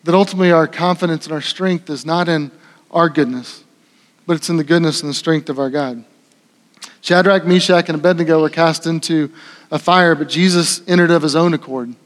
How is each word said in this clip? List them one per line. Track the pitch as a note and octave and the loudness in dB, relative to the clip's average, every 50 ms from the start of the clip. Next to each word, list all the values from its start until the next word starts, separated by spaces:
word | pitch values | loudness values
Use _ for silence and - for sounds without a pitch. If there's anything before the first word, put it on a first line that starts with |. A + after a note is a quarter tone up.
| _ | _
That | D#3+ F3 | 2 4
ultimately | F#3+ G3+ F#3+ - F#3 F#3 F3+ | 4 2 2 0 0 2 4
our | E3+ E3 D#3+ | 4 4 2
confidence | C#3+ - - E3 F3+ F3+ F3 F#3 E3+ D#3+ D3+ - | 0 -2 -2 -2 -2 0 0 -2 -4 -4 -4 -6
and | - D#3 | -8 -10
our | D3 | -8
strength | C#3 - - - F#3 F#3+ F3+ E3 F3 - | -8 -10 -8 -4 -2 -2 -2 -4 -4 -8
is | D3+ C3+ B2 | -10 -10 -6
not | D3+ E3 F3 F3 | -4 -2 -2 0
in | E3+ E3 D#3 D3 C3+ _ _ _ - _ _ _ _ | 0 -2 -2 -4 -6 _ _ _ -20 _ _ _ _
our | - E3+ E3+ E3 | 0 0 0 2
goodness, | C#3+ D#3 C#3+ B2 B2+ B2+ A#2+ - - - _ _ _ _ _ _ _ _ _ _ _ _ _ | 2 0 -2 0 -2 -8 -12 -14 -20 -20 _ _ _ _ _ _ _ _ _ _ _ _ _
but | - E3+ | -4 -4
it's | D#3 - - | -4 -2 -2
in | F3 | -2
the | D#3+ D3+ | -2 0
goodness | C#3 E3+ F3 E3+ D#3 D3 - | 2 2 2 2 0 -2 -4
and | - D3 | -6 -6
the | C#3 | -8
strength | - - E3+ D#3+ D3+ D3 D#3 | -6 -2 -2 -2 -2 -2 -6
of | C#3+ C3+ | -6 -4
our | C#3 C3+ | -4 -4
God. | B2+ D3 C#3+ C3 B2 A#2 A2+ _ _ _ _ _ _ _ _ _ _ _ _ _ _ _ - - _ _ | -2 -4 -4 -4 -8 -12 -16 _ _ _ _ _ _ _ _ _ _ _ _ _ _ _ -20 -20 _ _
Shadrach, | - - F3 F3 F#3 F#3+ G3 F#3+ D#3+ | -2 2 2 4 4 4 2 2 2
Meshach, | F3 F3 F#3 F3 - F#3 E3+ E3+ - | 2 2 2 4 4 2 2 2 0
and | D#3+ | -4
Abednego | D3+ D3 F3+ F#3 E3+ E3+ D#3+ D#3+ D#3+ | 0 2 0 2 2 2 2 2 2
were | D#3 D3+ | 2 0
cast | D3+ D#3+ E3 E3 D#3 - - | 0 2 0 0 0 -2 -4
into | E3 E3+ D#3+ - - F3 D#3 D3+ C#3+ - - - - - - - _ | -4 -4 -4 -2 -2 -2 -2 -2 -4 -8 -18 -20 -20 -20 -20 -14 _
a | D#3 D3+ | -8 -4
fire, | - - F3+ F#3 F3+ E3+ D#3+ | 0 2 4 4 4 4 2
but | C#3+ D3+ | 0 -2
Jesus | C#3+ B2 E3 F3+ F#3 F3+ F3 E3 - - - - | -6 -2 0 2 2 2 2 0 0 -4 -6 -2
entered | - F3+ F3 F3 E3 | 0 2 2 4 4
of | E3+ E3 | 2 2
his | D3+ D3+ C3+ | 2 0 0
own | D#3+ E3+ F3 E3 | 2 2 2 0
accord. | D3 - - C3 C3 B2 A#2+ A#2+ _ _ | -2 -6 -8 -8 -8 -8 -10 -12 _ _